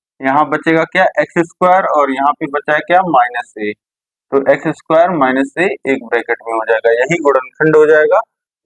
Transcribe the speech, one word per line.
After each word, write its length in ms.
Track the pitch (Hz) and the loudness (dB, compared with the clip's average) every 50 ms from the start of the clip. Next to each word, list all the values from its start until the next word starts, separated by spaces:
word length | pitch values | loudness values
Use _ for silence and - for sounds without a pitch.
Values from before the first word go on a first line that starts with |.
| _ _ _ _ | _ _ _ _
यहाँ 280 | 135 135 135 147 151 143 | -4 -2 0 0 0 0
बचेगा 340 | 151 151 151 165 160 160 160 | -2 -4 -2 0 0 0 0
क्या, 180 | - - 180 - - - 151 | -2 -2 0 0 0 0 -2
एक्स 180 | 151 - _ 175 | -4 -2 _ -4
स्क्वायर, 460 | 165 165 - _ 180 180 180 190 180 147 | -4 -4 -4 _ 2 2 4 2 2 0
और 220 | 143 151 143 135 131 | 0 0 0 0 -2
यहाँ 200 | 131 139 143 147 | -2 -2 -2 -2
पे 120 | - 160 147 | -2 -6 -6
बचा 240 | 139 147 - - 151 | -6 -6 -4 -2 -2
है 60 | 156 - | -2 0
क्या, 180 | - 175 180 165 139 | 0 0 0 2 2
Minus 440 | 151 127 - - - - - - _ 110 | 2 0 0 0 -2 -8 -10 -12 _ -8
ए, 120 | 107 104 107 - _ _ _ _ _ _ _ _ _ _ 139 | -8 -8 -8 -10 _ _ _ _ _ _ _ _ _ _ -2
तो 80 | 139 139 139 139 | -2 2 2 0
x 160 | 139 - 160 147 | 0 0 -6 -8
square 340 | - _ _ 160 160 170 180 180 156 | -8 _ _ 2 2 2 2 0 0
minus 340 | 135 131 127 135 139 135 - 156 | 0 0 0 -2 -4 -4 -4 -4
ए 100 | 175 208 - - _ 135 | -2 -2 -4 -4 _ -4
एक 160 | 135 - 120 | -4 -4 -4
bracket 320 | 113 123 117 113 - 117 - - | -4 -4 -4 -2 -4 -6 -6 -6
में 80 | 117 113 | -6 -6
हो 100 | 113 110 | -6 -4
जाएगा, 260 | 110 113 110 113 117 117 | -4 -6 -2 0 0 0
यही 240 | 117 127 143 170 170 151 | 0 0 -2 -2 -2 0
गुणनखंड 540 | 143 131 131 127 - _ _ 151 156 156 | 0 0 0 -2 -4 _ _ 0 2 4
हो 80 | 156 156 | 4 4
जाएगा, 340 | 151 156 151 151 151 180 208 226 - _ _ _ _ _ _ _ | 4 4 2 2 2 2 0 -2 -4 _ _ _ _ _ _ _